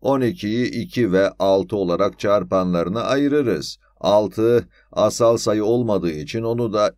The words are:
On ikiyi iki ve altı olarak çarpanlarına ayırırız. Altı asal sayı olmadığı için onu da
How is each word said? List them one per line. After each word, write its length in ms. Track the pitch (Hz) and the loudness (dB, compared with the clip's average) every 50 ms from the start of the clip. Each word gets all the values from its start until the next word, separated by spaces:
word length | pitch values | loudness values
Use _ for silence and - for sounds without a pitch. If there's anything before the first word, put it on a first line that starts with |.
On 200 | - 123 139 135 | -4 -2 0 0
ikiyi 460 | 127 117 95 - - 104 107 120 127 | 0 -2 -4 -4 -6 -4 -4 -2 -4
iki 460 | 101 - 117 104 90 - 123 120 101 87 | -4 -4 -8 -8 -6 -2 -2 0 2 2
ve 180 | 95 98 95 - - | 2 2 0 0 0
altı 380 | 95 98 98 98 95 92 - | 0 2 2 2 0 -2 -2
olarak 420 | 101 95 87 87 85 98 104 87 - | -2 -2 0 0 0 0 -2 -2 -2
çarpanlarına 840 | - 107 101 104 92 87 95 95 92 92 87 85 85 85 95 117 | 0 0 2 0 0 0 -2 0 0 0 0 -2 -2 -2 -4 -4
ayırırız. 800 | 110 98 127 139 143 143 143 151 143 117 92 76 - - - - _ _ _ - | -4 -2 0 0 0 2 0 0 0 0 -2 -2 -4 -8 -14 -18 _ _ _ -6
Altı 680 | - 92 101 104 107 95 87 107 110 117 120 117 - - _ _ _ _ - | 0 2 2 2 2 0 0 0 2 2 2 2 0 -2 _ _ _ _ -2
asal 440 | - 104 107 - - 120 113 117 | 0 0 0 2 2 2 4 2
sayı 280 | 113 - 117 107 107 107 | 2 0 0 0 0 2
olmadığı 460 | 101 120 123 123 113 104 95 87 85 | 2 0 0 0 0 -2 0 -2 -2
için 320 | 78 76 - - - 113 113 | -4 -6 -8 -8 -8 -6 -4
onu 300 | 113 117 117 120 113 98 | -4 -2 -2 -2 -2 0
da 220 | 107 104 98 - | 0 0 0 -2